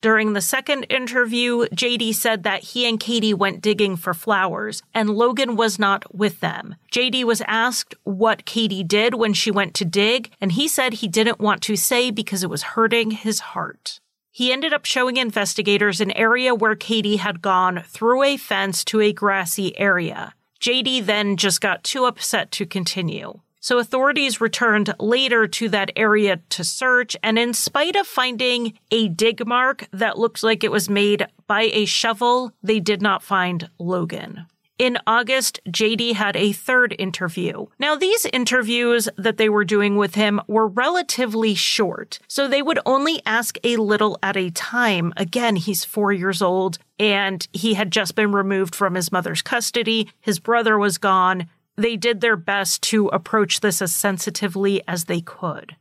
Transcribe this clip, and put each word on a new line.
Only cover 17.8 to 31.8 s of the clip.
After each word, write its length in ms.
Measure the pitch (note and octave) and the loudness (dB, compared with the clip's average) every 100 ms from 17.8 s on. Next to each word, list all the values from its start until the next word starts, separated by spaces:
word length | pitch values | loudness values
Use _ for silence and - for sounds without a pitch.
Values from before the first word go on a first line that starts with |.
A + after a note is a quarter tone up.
| - | -10
through 380 | - A3+ B3+ | -2 2 4
a 120 | C#4 C#4 | 4 2
fence 480 | - G3 G3 F3+ | -2 -2 -2 -2
to 160 | - G#3+ | 0 2
a 100 | G#3 | 2
grassy 640 | G#3 G#3 G3 E3+ - F#3+ - | 2 0 0 -2 -2 -4 0
area. 560 | G3+ F3+ E3 - - - _ _ | 2 2 0 -6 -12 -16 _ _
J 220 | - B3+ | 0 0
D 180 | B3 C4 | 0 -2
then 380 | G3 G#3 G3+ F#3+ | 0 0 0 0
just 240 | G3+ E3+ | 0 0
got 200 | G#3 F3 | 0 -2
too 220 | - C4+ | -4 0
upset 460 | B3 - - A3 - | 0 0 -4 -4 -4
to 160 | - F3+ | -6 -6
continue. 760 | G3 E3+ - E3+ D3 - - _ _ | -4 -4 -2 -4 -6 -10 -16 _ _
So 180 | - B3 | 0 0
authorities 640 | A#3 C4 C4+ D4 C#4 G#3+ | 2 2 2 2 -2 0
returned 520 | A3+ - A#3+ G#3 G3+ - | -2 2 2 4 2 -2
later 460 | G#3 B3 C4+ A#3 G#3+ | 0 2 2 2 2
to 240 | - A3+ | 0 -2
that 200 | G#3 G3 - | -2 -2 0
area 460 | G#3+ G#3 G3+ F3+ _ | 2 4 4 0 _
to 120 | - | -6
search, 540 | E3+ - B3+ B3 B3 - | -6 -2 2 2 0 -4
and 160 | G#3+ A3+ | 0 0
in 160 | A#3+ | 0
spite 420 | A#3 - C#4+ D#4+ G4 | -2 -2 0 0 0
of 100 | F#4+ | 0
finding 720 | - B3+ A#3 B3+ A#3+ A#3 - _ | -2 -2 0 0 0 -2 -8 _
a 180 | A3+ A3 | 2 2
dig 380 | E3 A3 A#3 A#3 | 2 2 2 -2
mark 420 | A#3+ B3+ C4+ - | 2 2 0 -8
that 280 | F#3+ A3 - | -4 -2 0
looked 240 | A#3 - | -2 0
like 200 | A3 A3 | 0 2
it 80 | G#3+ | 2
was 200 | F3+ F3 | 0 0
made 360 | G3+ G3+ G#3 - _ _ | 2 4 2 -2 _ _
by 240 | G#3 A3+ | 0 2
a 140 | G#3+ | 2